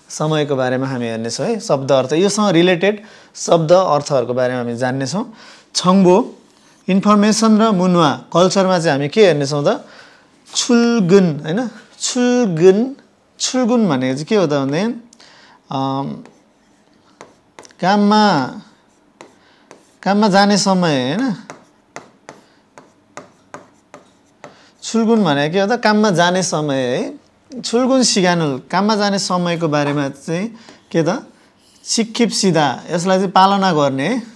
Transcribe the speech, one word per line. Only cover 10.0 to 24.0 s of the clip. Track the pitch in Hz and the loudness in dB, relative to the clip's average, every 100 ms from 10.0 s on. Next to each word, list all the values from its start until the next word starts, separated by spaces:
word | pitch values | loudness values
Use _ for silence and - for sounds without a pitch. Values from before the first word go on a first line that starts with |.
| - _ _ _ - | -20 _ _ _ -12
छुलगुन, | - - 233 233 233 170 196 180 147 | -6 0 2 2 0 4 4 4 -2
होइन? | 156 196 240 - - - | -6 -6 -6 -10 -20 -10
छुलगुन, | - 247 247 247 220 160 185 202 262 277 _ _ _ - | -6 -2 0 0 0 4 4 4 0 -8 _ _ _ -10
छुलगुन | - 254 233 247 196 | -4 -2 0 2 2
भनेको | 131 131 | 0 -2
चाहिँ | 131 156 | -4 -2
के | 214 | 0
हो | 160 | 2
त | |
भने, | 143 135 156 226 247 - _ - - - _ - | 0 -2 -2 -4 -6 -14 _ -20 -20 -20 _ -10
अम, | 139 135 135 139 - - _ _ _ _ _ _ _ _ - - _ _ - - - | -6 -6 -6 -8 -12 -18 _ _ _ _ _ _ _ _ -20 -20 _ _ -20 -20 -4
काममा, | 175 208 208 214 208 151 123 214 - _ _ _ _ _ - _ _ _ _ - _ - | 0 2 2 4 4 2 -2 -10 -20 _ _ _ _ _ -20 _ _ _ _ -20 _ -8
काममा | 190 202 214 | -2 2 2
जाने | 196 202 196 | 4 4 2
समय, | 202 185 170 135 127 | 2 2 2 0 -2
होइन? | 190 262 165 - - _ _ _ - - _ - - _ _ _ - - _ _ - - _ _ - - _ _ - | -2 -4 -6 -12 -20 _ _ _ -20 -20 _ -20 -20 _ _ _ -20 -20 _ _ -20 -20 _ _ -20 -20 _ _ -20